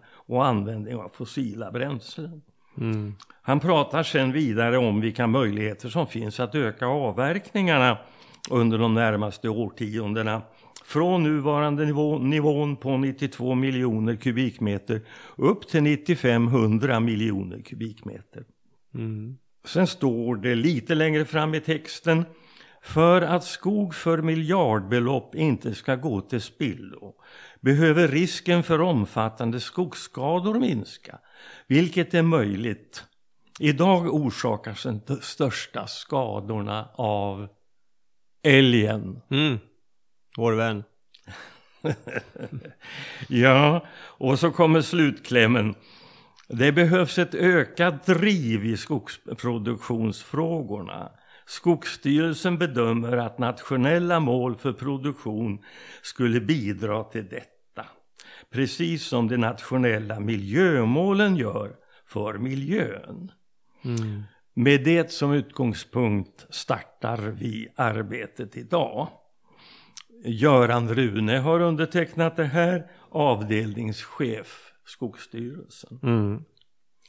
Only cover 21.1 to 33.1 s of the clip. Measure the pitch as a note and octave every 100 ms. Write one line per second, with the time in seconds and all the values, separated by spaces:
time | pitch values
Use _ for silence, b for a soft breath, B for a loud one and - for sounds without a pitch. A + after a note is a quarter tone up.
21.1 | D3+ D3+ D#3 D#3 D#3 D3+ D#3 D#3 - F3
22.1 | D#3+ E3+ B B B B B - D#3 E3
23.1 | F3+ E3 F3 - - F#3 G#3 G3 D#3 E3+
24.1 | E3 D#3+ D#3+ D#3 F#3+ C#3+ G#2+ F#2+ A#2+ A#2+
25.1 | C3 - - D#3 B2 B2 G2+ - B2+ D3
26.1 | G2+ - B2 - - C#3 F2+ - - G2
27.1 | - B B B B C3 C#3+ D#3+ D#3 E3
28.1 | C#3+ F3+ - - F3 - D#3 F3+ C#3+ G2+
29.1 | - A2 A2 A#2 A#2+ - - F3+ - -
30.1 | - C3+ F3 F#3 A3+ B3 A#2+ F2+ - -
31.1 | - B B B B B C3+ F3 F#3 E3
32.1 | F3 E3 D#3+ G2+ G2 A#2 G#2 - - -